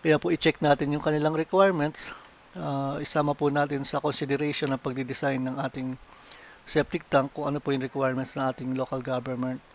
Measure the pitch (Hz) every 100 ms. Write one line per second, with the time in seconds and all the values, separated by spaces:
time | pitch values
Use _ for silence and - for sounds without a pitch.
0 | 160 151 175 165 165 - 151 139 143 147
1 | 156 151 151 156 160 185 196 175 147 -
2 | - - - - - 180 151 139 139 147
3 | 147 156 147 143 147 147 143 143 139 151
4 | 151 131 139 139 147 139 139 135 143 127
5 | 127 131 143 135 131 135 131 135 127 131
6 | - - - - - - - 151 - 175
7 | - 143 135 - 143 143 143 139 131 139
8 | 135 131 131 147 131 127 127 131 131 135
9 | 127 127 120 127 127 127 -